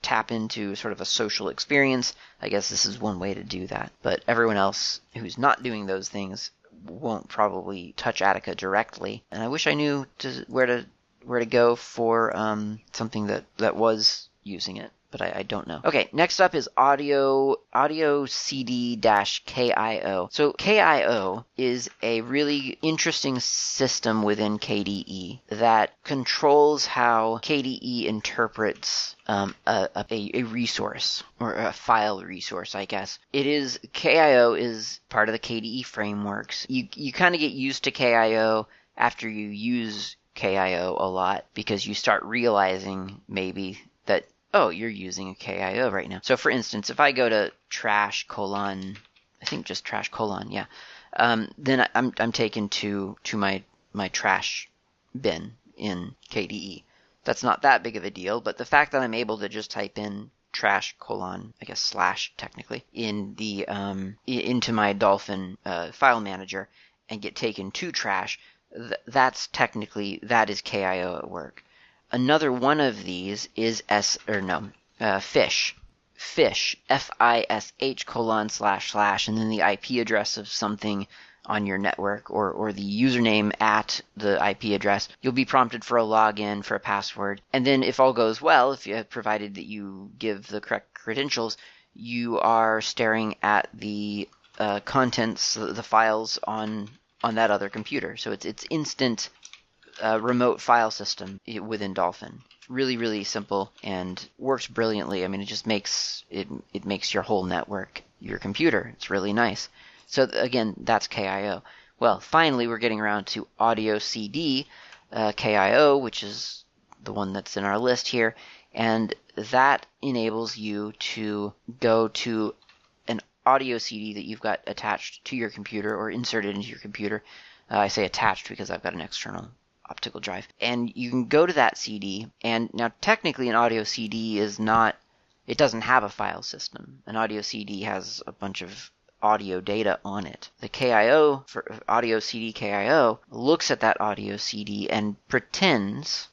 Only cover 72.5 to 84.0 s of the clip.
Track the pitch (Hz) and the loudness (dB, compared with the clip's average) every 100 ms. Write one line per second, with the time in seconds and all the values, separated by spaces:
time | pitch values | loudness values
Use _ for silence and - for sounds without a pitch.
72.5 | 127 127 151 139 107 92 90 95 104 - | 2 2 4 2 0 -6 -6 -6 -6 -8
73.5 | - 113 110 - 104 101 - - 104 95 | -2 -2 0 2 2 2 -2 -2 -2 0
74.5 | 78 104 - _ - 110 98 - 147 92 | -2 -4 -14 _ -2 0 0 2 2 4
75.5 | - - - - _ _ - - - 123 | 2 -2 -6 -20 _ _ -18 -4 4 4
76.5 | - - - - 135 - - 117 117 - | 4 -4 -4 0 0 0 2 4 4 2
77.5 | 107 - - 135 131 - 120 113 110 107 | -2 -4 -4 -4 -4 -6 -2 0 0 0
78.5 | - 104 98 - 107 104 98 - 110 110 | 0 0 0 -2 0 2 2 0 -2 0
79.5 | 110 85 98 - 123 110 110 104 - 104 | 2 2 2 -2 -2 2 0 0 -6 -8
80.5 | - 104 104 107 101 98 - - _ - | -4 -4 -2 -2 -4 -6 -12 -20 _ -4
81.5 | 104 101 95 95 - 98 104 - - 98 | -2 0 0 0 0 -2 -4 -4 -2 -2
82.5 | - 107 98 101 104 131 123 113 107 104 | -2 -4 -4 -4 2 2 4 4 4 2
83.5 | - 107 107 - - | 2 2 2 0 -8